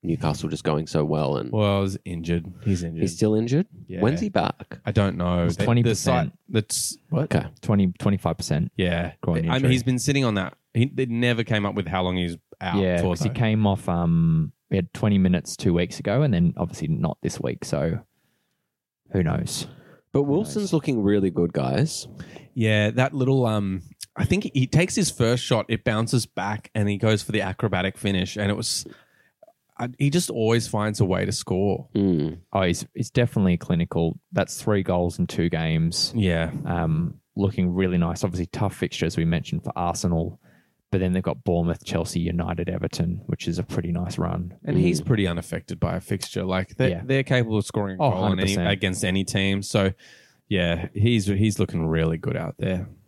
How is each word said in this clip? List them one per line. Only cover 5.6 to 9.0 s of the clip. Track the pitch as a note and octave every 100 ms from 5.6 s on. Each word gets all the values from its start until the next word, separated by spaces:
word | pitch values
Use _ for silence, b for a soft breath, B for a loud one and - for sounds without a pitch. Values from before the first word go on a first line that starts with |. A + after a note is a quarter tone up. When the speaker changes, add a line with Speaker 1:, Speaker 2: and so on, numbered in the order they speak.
| A2+
Speaker 3:
twenty | A#2+
percent. | A#2 A2 - B2+ C3+ - _
Speaker 2:
the | A2+
site | G#2+
that's, | - - - _
what? | D#3+ D#3+ -
Speaker 1:
Okay. | D#2+ -
Speaker 3:
Twenty, | - G#2 F#2 F2+
twenty-five | G2+ G2 E2+ E2
percent. | - D#2 E2 -
Speaker 2:
Yeah. | F2+ E2+